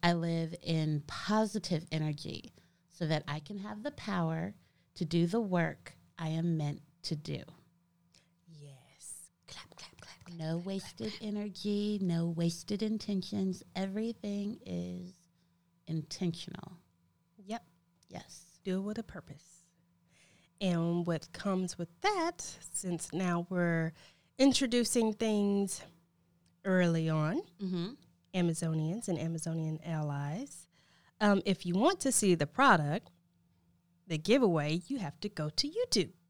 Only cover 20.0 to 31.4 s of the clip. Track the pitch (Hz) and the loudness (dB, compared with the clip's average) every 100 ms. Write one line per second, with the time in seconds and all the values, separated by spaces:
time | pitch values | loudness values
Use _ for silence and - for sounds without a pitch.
20 | _ _ _ _ _ _ 196 170 165 170 | _ _ _ _ _ _ 0 2 2 2
21 | 170 165 - - 202 190 185 - 170 _ | 0 -2 -4 -6 -2 0 -2 -4 -10 _
22 | 392 415 330 349 - - - - 185 170 | 0 2 0 -2 -12 -12 -10 -8 -4 -4
23 | - 170 185 170 175 180 175 165 165 - | -4 -2 0 0 0 0 2 2 0 -4
24 | - _ _ _ 277 262 269 240 240 247 | -20 _ _ _ 6 6 4 2 2 2
25 | 226 214 226 214 202 202 196 - - _ | 2 2 0 2 4 2 0 -4 -12 _
26 | _ _ _ _ _ _ 196 185 175 165 | _ _ _ _ _ _ 2 4 4 4
27 | 160 156 151 240 427 _ 190 180 175 254 | 2 2 2 0 -4 _ -4 -2 -4 -6
28 | - _ _ 185 175 165 165 160 156 196 | -20 _ _ 0 2 2 0 0 0 -2
29 | 233 175 165 165 160 165 156 156 - 160 | -2 -2 -2 -4 -4 -2 -2 -4 -4 -4
30 | 151 143 143 165 285 - - _ _ _ | -2 -2 -4 -6 -8 -14 -20 _ _ _
31 | _ _ 214 196 | _ _ 4 4